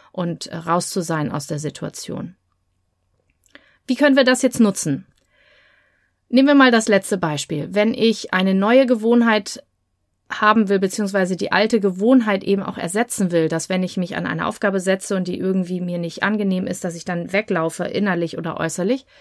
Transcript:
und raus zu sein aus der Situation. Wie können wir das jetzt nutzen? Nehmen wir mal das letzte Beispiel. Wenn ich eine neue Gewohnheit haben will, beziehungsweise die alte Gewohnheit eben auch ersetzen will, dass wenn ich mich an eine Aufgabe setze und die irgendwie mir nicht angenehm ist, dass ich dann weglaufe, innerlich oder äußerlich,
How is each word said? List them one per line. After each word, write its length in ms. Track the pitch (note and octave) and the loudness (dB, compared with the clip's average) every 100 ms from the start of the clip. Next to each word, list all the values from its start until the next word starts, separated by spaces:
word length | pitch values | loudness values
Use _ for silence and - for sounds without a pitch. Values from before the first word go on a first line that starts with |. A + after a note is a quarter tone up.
| _ | _
und 380 | - F3 E3 - | -8 -6 -6 -10
raus 380 | E3 E3 F3 - | -10 -2 -2 -2
zu 120 | F#3+ | -4
sein 300 | E3+ D#3+ D3 | -4 -2 -4
aus 160 | C#3+ - | -6 -8
der 120 | D3+ | -8
Situation. 760 | D3+ C#3 - - - - - - _ _ _ _ _ _ _ _ _ _ _ - _ _ - | -8 -8 -12 -12 -10 -10 -12 -16 _ _ _ _ _ _ _ _ _ _ _ -20 _ _ -4
Wie 80 | B3+ | 2
können 220 | C#4+ C4+ | 4 6
wir 80 | B3+ | 4
das 160 | B3+ | 4
jetzt 180 | B3+ - | 2 4
nutzen? 480 | G#3+ G3 D#3+ D3+ - _ _ _ _ _ _ _ _ _ _ _ - | 2 2 -2 -4 -6 _ _ _ _ _ _ _ _ _ _ _ 0
Nehmen 220 | B3 C#4 | 4 6
wir 60 | C#4+ | 8
mal 160 | C4 | 8
das 180 | A#3 A3 | 6 4
letzte 280 | G3 - G3 | 2 2 -2
Beispiel. 520 | E3+ D3 - D#3 D3+ | -2 -4 -6 -6 -4
Wenn 220 | G3 G#3+ | 0 0
ich 400 | - A3+ G#3+ - | 2 2 0 -2
eine 200 | F#3 F#3+ | 0 2
neue 320 | F#3+ G3+ B3+ C4 | 2 4 4 4
Gewohnheit 760 | A#3 A3 A#3+ A#3 G#3+ G#3 - - _ _ _ _ _ - | 2 4 4 4 2 -2 -14 -16 _ _ _ _ _ -14
haben 380 | - G#3+ G#3+ G3 | -2 2 4 2
will, 100 | G3 | 2
beziehungsweise 560 | F#3+ - G3+ G3 F#3 F3+ | 0 -2 -2 0 0 -2
die 160 | G3 | -2
alte 300 | F3+ G#3+ A3+ | 0 2 2
Gewohnheit 640 | G3 F3+ A3 C4 G#3+ G3 - | 0 0 4 4 4 0 0
eben 180 | G3 | -2
auch 140 | - - | -2 -8
ersetzen 560 | E3+ G3+ A#3+ - F#3 | -4 -2 -4 -2 0
will, 160 | E3+ D#3+ | 2 0
dass 180 | D#3+ - | -2 -4
wenn 160 | F#3 | -4
ich 140 | F3+ - | -4 -4
mich 180 | F3 - | -6 -6
an 100 | F3+ | -6
eine 220 | D#3+ E3 | -4 -6
Aufgabe 320 | - G#3 G3 | -2 -2 0
setze 380 | F#3 F#3+ - G3 | 0 -2 -2 -4
und 100 | F3+ | -4
die 100 | F3+ | -4
irgendwie 440 | F#3+ F#3+ F3 F3+ | -2 -2 -2 -4
mir 160 | F3 F3 | -4 -6
nicht 260 | E3+ - | -6 -4
angenehm 440 | G3+ G#3+ G3 F#3 F#3+ | -2 0 0 -2 -4
ist, 180 | F#3 F3+ | -6 -8
dass 100 | E3+ | -8
ich 80 | |
dann 300 | - F3 F3 | -6 -6 -2
weglaufe, 500 | G3 A3 F3+ D#3+ - | -4 -2 -2 -2 -4
innerlich 540 | F3 D#3+ G3+ F3 E3+ - | -4 -2 -2 -2 -4 -6
oder 200 | E3 - | -8 -4
äußerlich, 480 | D#3+ E3+ F#3 C4+ - _ | -4 -2 -2 -2 -6 _